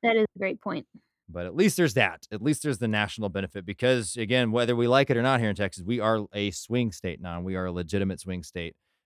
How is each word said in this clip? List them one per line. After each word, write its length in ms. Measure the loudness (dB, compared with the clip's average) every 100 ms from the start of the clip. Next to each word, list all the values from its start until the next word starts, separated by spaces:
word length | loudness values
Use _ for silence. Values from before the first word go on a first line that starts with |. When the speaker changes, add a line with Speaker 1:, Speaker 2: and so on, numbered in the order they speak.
Speaker 1:
That 140 | 0 2
is 100 | 2
a 40 | -2
great 220 | -6 -6
point. 260 | -6 -8 -10 -18 _ _ -14
Speaker 2:
But 140 | -8
at 100 | -4
least 220 | 2 2 4
there's 160 | 2
that. 320 | 4 2 0 -10
At 80 | -4
least 220 | -2 0
there's 160 | -2 -2
the 100 | 0
national 400 | 0 -2 -4 -4
benefit 380 | -4 -6 -8 -10
because, 500 | 0 2 2 0 -4
again, 340 | 0 2 2
whether 220 | 2 2
we 140 | 2 4
like 220 | 4 4
it 60 | 2
or 40 |
not 180 | 4 2
here 100 | 2
in 60 | 0
Texas, 280 | -2 -4
we 160 | -4 0
are 200 | 2 2 0
a 180 | -2 -4
swing 400 | -4 -2 0 0
state 280 | -2 -6 -6
now. 200 | -6 -6
We 120 | -4 -4
are 100 | -2
a 60 |
legitimate 480 | -4 -2 0 0 -2
swing 220 | -6 -8
state. 320 | -8 -8 -8 -10 _ _